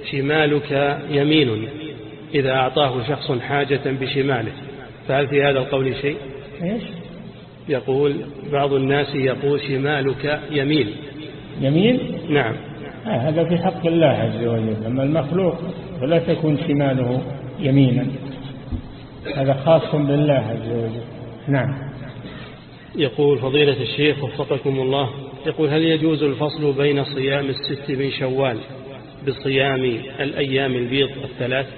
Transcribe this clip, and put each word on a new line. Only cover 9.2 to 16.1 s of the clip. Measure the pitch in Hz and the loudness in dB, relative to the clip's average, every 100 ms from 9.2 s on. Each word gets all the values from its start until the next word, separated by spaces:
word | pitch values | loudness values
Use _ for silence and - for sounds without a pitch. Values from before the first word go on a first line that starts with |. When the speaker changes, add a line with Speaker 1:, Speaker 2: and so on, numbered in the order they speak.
| 131 120 139 143 | 0 0 0 0
Speaker 1:
"شمالك | - 135 139 151 135 123 143 147 - | 0 -2 0 0 0 0 -2 -2 -2
يمين". | 151 135 151 104 - - - - - - - | 0 2 2 2 -2 -12 -12 -14 -14 -14 -2
Speaker 2:
يمين؟ | 135 156 214 254 - - - | 2 4 4 4 0 -6 0
Speaker 1:
نعم. | 147 117 113 - - - - 226 | 2 2 -2 -8 -12 -12 -10 -4
Speaker 2:
آه، | |
هذا | 165 135 156 | 0 0 2
في | 165 170 | 2 2
حق | 185 180 165 | 0 0 0
الله | 165 151 | 4 4
عز | 110 113 110 | 4 0 0
وجل، | 117 117 110 107 110 | 0 0 0 -2 -2
أما | 127 | 0
المخلوق | 139 156 139 180 185 - - - - - | 2 0 0 2 2 0 -6 -8 -10 -6
فلا | 127 | 2